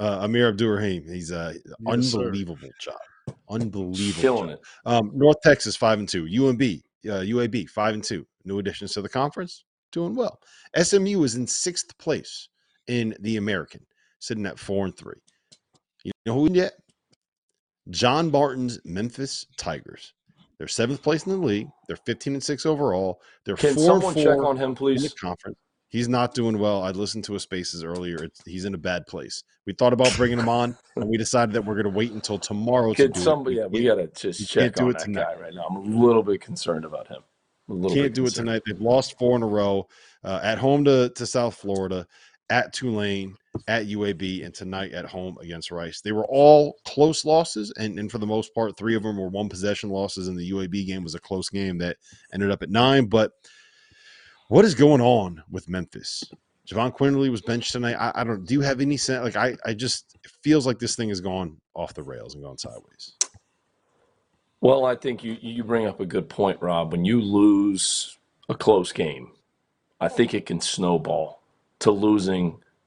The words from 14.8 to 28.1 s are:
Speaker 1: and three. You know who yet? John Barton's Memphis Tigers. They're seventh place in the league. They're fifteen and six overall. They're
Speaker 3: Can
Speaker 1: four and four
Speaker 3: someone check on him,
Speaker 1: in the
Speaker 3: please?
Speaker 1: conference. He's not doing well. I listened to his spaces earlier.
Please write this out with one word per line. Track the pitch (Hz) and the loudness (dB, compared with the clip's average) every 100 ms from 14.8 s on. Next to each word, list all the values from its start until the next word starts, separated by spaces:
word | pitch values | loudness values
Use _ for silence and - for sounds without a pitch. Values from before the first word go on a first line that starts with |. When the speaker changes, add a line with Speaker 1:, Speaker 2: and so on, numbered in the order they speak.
| 95 | -4
Speaker 1:
and | - | -6
three. | - - _ _ _ _ _ _ _ _ | -16 -20 _ _ _ _ _ _ _ _
You | 95 - | -14 -10
know | 113 | -4
who | 127 156 | 2 2
yet? | 180 185 - _ _ _ _ _ _ _ _ _ _ - | 2 0 -4 _ _ _ _ _ _ _ _ _ _ -12
John | 87 120 147 170 | 0 2 2 2
Barton's | 143 143 131 123 117 78 | 2 2 -2 -6 -6 -10
Memphis | 92 117 123 135 - - - | -6 -6 -6 -10 -10 -12 -10
Tigers. | - 73 - - - _ _ _ _ - | -8 -8 -10 -20 -20 _ _ _ _ -14
They're | 78 | -6
seventh | - 117 139 | -2 -2 0
place | 151 156 190 | 0 0 -2
in | |
the | 190 151 | -2 0
league. | 104 117 _ - | -2 -4 _ -12
They're | 82 | -10
fifteen | - 113 143 | -8 -6 -6
and | 139 | -6
six | - 143 | -4 -4
overall. | 160 147 139 92 95 90 _ _ | -2 0 2 0 -2 -4 _ _
They're | - 95 | -6 2
Speaker 3:
Can | 147 | 2
Speaker 1:
four | 139 165 | 6 6
and | 190 | 6
four | 185 | 4
Speaker 3:
someone | 156 | 4
check | 147 139 | 4 4
on | 139 131 | 2 0
him, | 131 | -2
Speaker 1:
in | |
the | 127 | 0
Speaker 3:
please? | 135 131 147 | 0 2 0
Speaker 1:
conference. | - 90 90 98 104 _ _ _ | -6 -8 -8 -10 -16 _ _ _
He's | 113 120 | -4 0
not | 123 120 | 0 0
doing | - 117 107 | 0 0 2
well. | 104 101 | 2 0
I | 92 | -2
listened | 95 104 110 | -4 -6 -6
to | 98 | -8
his | 98 | -10
spaces | - 92 87 87 | -8 -8 -8 -8
earlier. | 80 87 87 | -8 -6 -6